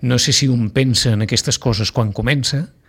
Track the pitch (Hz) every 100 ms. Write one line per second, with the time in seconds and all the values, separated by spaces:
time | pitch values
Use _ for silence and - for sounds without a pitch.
0 | 123 123 - - 139 123 107 135 131 113
1 | 127 104 107 117 - - 123 104 - -
2 | 107 101 117 143 123 139 170 _